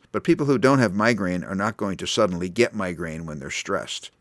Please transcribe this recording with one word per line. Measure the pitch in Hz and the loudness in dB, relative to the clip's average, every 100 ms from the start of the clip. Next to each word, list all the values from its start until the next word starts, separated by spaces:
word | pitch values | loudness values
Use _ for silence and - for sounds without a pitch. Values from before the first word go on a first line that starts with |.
| _ | _
but | 104 | -4
people | - 165 143 | 0 2 2
who | 127 | 4
don't | 127 135 | 6 6
have | 113 98 | 4 4
migraine | 113 110 92 90 | 2 2 0 -2
are | - | -4
not | 95 104 - | -2 -2 -2
going | 101 90 | -6 -4
to | 101 | -2
suddenly | - 104 90 92 | 2 2 0 -2
get | 90 117 | 2 2
migraine | 110 92 85 85 80 80 | 2 -6 -4 -6 -8 -8
when | 76 | -10
they're | 69 | -10
stressed. | - - 98 57 - - - | -8 -4 -4 -4 -10 -14 -8